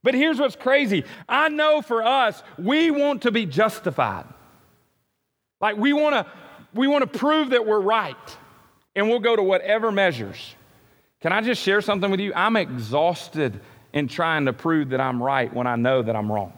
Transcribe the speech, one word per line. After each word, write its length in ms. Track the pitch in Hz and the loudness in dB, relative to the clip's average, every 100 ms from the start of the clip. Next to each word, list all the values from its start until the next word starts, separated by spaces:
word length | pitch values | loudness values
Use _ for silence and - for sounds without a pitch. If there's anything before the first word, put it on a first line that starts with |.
But 100 | 254 | 2
here's 260 | 262 311 269 | 2 2 2
what's 160 | 277 | 0
crazy. 480 | - 254 277 254 190 - - - | 0 0 2 2 0 -2 -16 -2
I 220 | 262 311 | 0 0
know 320 | 302 311 302 | 2 2 2
for 220 | 220 233 | 0 -2
us, 400 | 220 269 233 - - - | 2 2 0 -2 -18 -6
we 320 | 185 302 330 | 0 2 2
want 320 | 285 285 262 | 2 0 0
to 80 | 240 | 0
be 160 | 226 190 | 0 -2
justified. 760 | 139 220 - 180 147 117 95 - - - _ _ _ _ _ _ _ _ _ _ _ | 2 0 0 -6 -2 -2 -4 -12 -20 -20 _ _ _ _ _ _ _ _ _ _ _
Like, 180 | 214 208 | -4 0
we 160 | 269 | 0
wanna, 340 | 294 302 262 170 - - - - | 2 2 0 -4 -14 -20 -20 -10
we 100 | 214 | -2
wanna 220 | 269 285 262 | 2 2 0
prove 420 | 214 277 311 285 | -2 0 2 2
that 160 | 247 | 0
we're 140 | 220 214 | 2 0
right, 580 | 196 220 175 127 - - - - _ _ _ | 2 0 -2 -12 -18 -20 -20 -20 _ _ _
and 140 | 196 214 | -2 0
we'll 100 | 240 | 2
go 160 | 226 | 2
to 80 | 226 | 2
whatever 480 | 190 185 190 220 226 | 2 0 2 0 0
measures. 640 | 196 190 127 101 - - - _ _ _ _ _ _ | 2 0 0 -8 -10 -18 -20 _ _ _ _ _ _
Can 120 | 165 | -2
I 80 | 196 | 0
just 200 | 226 240 | 0 -2
share 200 | 190 202 | 0 0
something 300 | 202 202 196 | 0 -2 0
with 80 | 190 | -2
you? 120 | 202 | -2
I'm 220 | 175 208 | 0 0
exhausted 1040 | 226 151 127 110 139 170 170 - 156 131 101 - - _ | 0 -2 -8 -2 0 0 -2 -8 -4 -4 -4 -18 -20 _
in 140 | 143 139 | -4 -4
trying 380 | - 165 156 | -2 0 2
to 80 | 135 | 0
prove 360 | - 165 160 139 | -2 0 0 0
that 120 | 131 | -2
I'm 200 | 131 123 | -2 -2
right 300 | 127 135 120 | 0 0 -2
when 140 | 120 | -2
I 100 | 123 | -2
know 280 | 117 123 131 | 0 2 2
that 120 | 113 | 0
I'm 160 | 110 107 | -2 -2
wrong. 220 | 107 95 | -4 -6